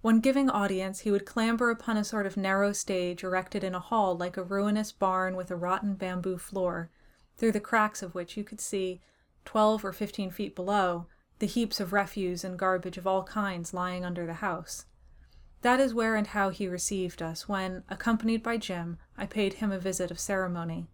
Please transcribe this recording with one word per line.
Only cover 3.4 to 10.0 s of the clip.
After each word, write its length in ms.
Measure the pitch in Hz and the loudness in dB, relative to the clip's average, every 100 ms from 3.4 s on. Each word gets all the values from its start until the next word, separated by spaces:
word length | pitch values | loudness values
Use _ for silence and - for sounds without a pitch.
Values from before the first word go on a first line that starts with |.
| 185 208 | -2 -4
in 100 | 190 | -2
a 60 | 185 | -4
hall 340 | 170 226 196 | 0 2 4
like 220 | 170 180 180 | 2 -2 -4
a 60 | |
ruinous 500 | 180 196 202 208 208 | -2 0 2 2 -2
barn 420 | - 170 185 185 | 0 2 2 0
with 160 | 185 180 | -2 -4
a 60 | 180 | -4
rotten 380 | 175 190 208 | 0 0 0
bamboo 420 | 190 190 185 180 180 | -2 -2 -2 -4 -4
floor, 540 | - 196 180 175 165 _ _ _ _ - | -6 -2 0 0 -6 _ _ _ _ 0
through 140 | 226 | 2
the 80 | 214 | 2
cracks 420 | 208 226 214 - | 2 2 2 0
of 120 | 185 | -8
which 220 | 180 175 - | -8 -8 -8
you 80 | |
could 160 | 208 208 | -8 -8
see, 400 | - 202 185 180 _ _ _ _ - | -4 -2 -2 -6 _ _ _ _ -4
twelve 360 | 220 214 214 | 4 4 4
or 120 | 214 | -2
fifteen 360 | - | -4